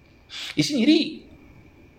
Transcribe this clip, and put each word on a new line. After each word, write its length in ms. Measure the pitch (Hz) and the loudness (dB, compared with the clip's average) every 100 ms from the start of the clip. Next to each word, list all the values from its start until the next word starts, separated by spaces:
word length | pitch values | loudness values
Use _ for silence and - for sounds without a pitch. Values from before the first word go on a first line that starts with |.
| _ _ - - - | _ _ -20 -16 -10
Jy 120 | - 147 | -4 -2
sien, 140 | 285 | 2
hierdie 400 | 247 320 - - - - - - - - - | 4 4 2 -8 -20 -20 -20 -20 -20 -20 -20